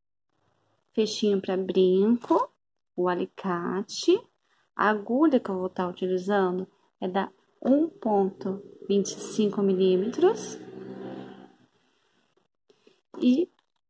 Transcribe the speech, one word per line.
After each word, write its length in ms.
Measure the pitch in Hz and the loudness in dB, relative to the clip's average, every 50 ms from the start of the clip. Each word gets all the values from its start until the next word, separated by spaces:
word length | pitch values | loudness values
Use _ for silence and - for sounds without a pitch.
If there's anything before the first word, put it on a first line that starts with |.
| _ _ _ _ _ _ _ _ _ _ _ _ _ _ _ _ _ _ | _ _ _ _ _ _ _ _ _ _ _ _ _ _ _ _ _ _
fechinho 500 | _ 226 214 208 - - 220 208 202 190 | _ -2 -2 -2 -2 -2 0 0 0 0
pra 140 | - - 185 | 0 -2 -4
brinco, 960 | 190 190 185 185 190 185 185 185 190 202 220 240 233 - - 330 392 554 - _ _ _ _ _ _ _ _ _ | -2 -4 0 2 4 4 4 4 4 4 4 2 0 2 0 0 0 0 -2 _ _ _ _ _ _ _ _ _
o 140 | 180 180 | -4 -2
alicate, 1120 | 180 180 180 190 - _ - - 190 175 170 175 185 185 190 220 - - - - 330 359 466 - _ _ _ _ _ _ _ _ _ _ | -2 -2 -2 -6 -8 _ -8 -6 -4 -4 -4 -4 -4 -6 -6 -6 -8 -10 -2 2 2 2 2 0 _ _ _ _ _ _ _ _ _ _
a 140 | - - 208 | 0 0 0
agulha 500 | 214 208 202 226 233 269 320 320 262 233 | 0 0 -2 -2 2 2 4 4 4 2
que 100 | - - | 0 -2
eu 100 | 190 185 | -4 -4
vou 100 | 185 185 | -4 -4
tá 180 | - - 180 | -4 -4 -4
utilizando 800 | 175 180 - 190 180 185 185 180 196 208 202 185 180 180 185 190 - _ _ _ _ _ _ | -4 -4 -4 -4 -2 -2 -2 0 0 0 2 2 0 0 -4 -6 -8 _ _ _ _ _ _
é 80 | 190 | -8
da 240 | 185 180 196 190 - - _ _ _ _ _ - | -4 -2 -4 -4 -4 -10 _ _ _ _ _ 0
um 240 | 240 269 294 330 | 2 4 4 2
ponto 720 | 330 - - - 226 208 202 196 190 - - - 190 190 202 - - - - - - | 0 -4 -6 -2 0 2 2 2 0 -2 -4 -6 -6 -6 -6 -10 -18 -20 -14 -4 0
vinte 200 | 202 202 185 - | 0 2 0 0
e 100 | - - | -6 -10
cinco 420 | - - - - 214 202 196 208 | -10 -4 -2 0 0 0 2 2
milímetros. 960 | 202 196 190 180 190 185 185 180 202 240 - - 339 392 466 - - - - - - - - - - - - - - - - - - - - - - - _ _ _ _ _ _ _ _ _ _ _ _ _ _ _ _ _ _ _ _ _ _ _ _ _ _ _ - _ _ _ _ - - | 2 2 4 4 4 4 4 2 0 -2 0 2 2 2 2 0 -6 -10 -12 -14 -16 -16 -16 -16 -14 -14 -14 -14 -12 -12 -14 -14 -16 -16 -18 -20 -20 -20 _ _ _ _ _ _ _ _ _ _ _ _ _ _ _ _ _ _ _ _ _ _ _ _ _ _ _ -20 _ _ _ _ -8 0
E 260 | - 247 254 285 - - _ _ _ _ _ _ _ | 2 2 2 2 0 -4 _ _ _ _ _ _ _